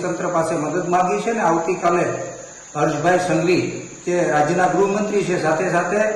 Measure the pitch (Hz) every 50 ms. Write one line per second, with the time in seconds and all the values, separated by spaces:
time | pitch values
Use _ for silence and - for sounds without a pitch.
0 | 180 185 170 - 180 170 170 165 160 170 170 151 151 147 156 180 165 175 175 180
1 | 180 208 208 - - 233 233 214 190 165 165 165 - 190 185 - 185 175 180 175
2 | 156 - - - - - - - - - - - - - - 147 165 160 147 143
3 | 160 175 180 175 - - 160 160 170 180 175 139 - - - - - - - -
4 | - 180 175 175 - - 151 151 147 156 175 185 180 - - 175 196 196 202 214
5 | 202 202 208 202 170 160 180 165 156 156 160 - - - - 170 180 180 202 208
6 | 214 214 214